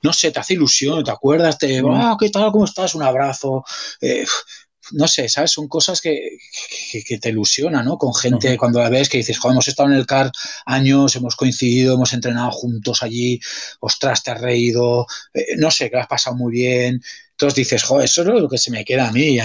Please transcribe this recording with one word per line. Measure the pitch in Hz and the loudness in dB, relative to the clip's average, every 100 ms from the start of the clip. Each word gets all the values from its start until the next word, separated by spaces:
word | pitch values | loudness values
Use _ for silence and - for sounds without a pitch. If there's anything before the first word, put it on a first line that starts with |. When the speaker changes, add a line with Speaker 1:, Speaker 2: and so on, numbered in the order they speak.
Speaker 1:
no | 151 | 0
sé, | - 165 | 2 0
te | 143 | -2
hace | 110 | -2
ilusión, | 185 139 - 139 160 | 2 2 2 0 -2
te | 143 | -2
acuerdas, | 104 135 156 165 151 | 0 2 4 4 2
te, | 143 131 | 0 2
Speaker 2:
Ujú. | 127 | 2
Speaker 1:
"Ah, | 135 233 208 | 2 2 2
¿qué | 208 | 0
tal? | 208 214 | 2 2
¿Cómo | 208 | 4
estás? | 196 - 185 | 2 0 -4
Un | 160 | 0
abrazo". | 139 131 139 127 139 131 - - - - | 0 2 0 -2 -4 -4 -6 -12 -12 -6
Eh, | - 127 - - - - _ _ - | -2 -2 -2 -6 -6 -20 _ _ -12
no | 147 160 | -2 0
sé, | - 120 | 0 -2
¿sabes? | - 160 | 0 0
Son | - 151 | -2 -4
cosas | 165 - 180 | -2 -2 -2
que, | 170 147 - - - - - - - | -2 -4 -4 -12 -18 -16 -12 -12 -10
que, | 117 | -12
que | - 110 | -8 -6
te | 120 | -4
ilusionan, | 110 104 - 151 147 | -2 -2 0 0 0
¿no? | 120 160 | -2 -2
Con | 139 | -2
gente, | - 123 120 127 | 0 0 2 2
Speaker 2:
Ujú. | 127 | 2
Speaker 1:
cuando | 123 120 | 2 2
la | 117 | 2
ves, | 127 139 | 2 2
que | 131 | 0
dices, | 113 113 | -2 -2
"Joder, | 123 | 2
hemos | 127 - | 2 0
estado | - 139 | 0 4
en | 139 | 4
el | 127 | 2
car | 135 135 - - - - | 0 0 -4 -12 -12 -4
años, | 131 135 139 139 | 2 4 6 4
hemos | 131 123 - | 2 -4 0
coincidido, | 135 123 127 120 127 | 0 2 2 4 4
hemos | 127 123 | 4 2
entrenado | 123 123 120 123 | 0 -2 -2 -2
juntos | - 120 113 117 117 | -4 -6 -4 -4 -4
allí, | 117 120 123 120 - - - - | -4 -2 -2 -2 -6 -12 -14 -10
ostras, | 110 - 139 - | -6 -2 0 -2
te | - | -4
has | 117 | -6
reído", | 123 120 120 117 120 120 120 - - | -2 2 2 2 2 2 -2 -8 -8
eh, | - - 131 | -6 -4 0
no | 156 | 0
sé, | - 123 | 0 0
que | 127 | -2
lo | |
has | 123 | -2
pasado | 127 - 123 | -4 -4 -2
muy | 123 | -2
bien. | 117 127 123 123 127 - - - | 0 0 2 0 -2 -6 -20 -20
Entonces | _ 143 135 | _ 0 2
dices, | 123 117 | 0 0
"Joder, | - 135 | 2 2
eso | 131 - | 2 2
es | 170 | 2
lo | 233 156 | 2 2
que | 131 | -2
se | - | -4
me | 117 | -4
queda | 104 127 120 | -2 0 0
a | |
mí". | 110 151 127 | 2 2 2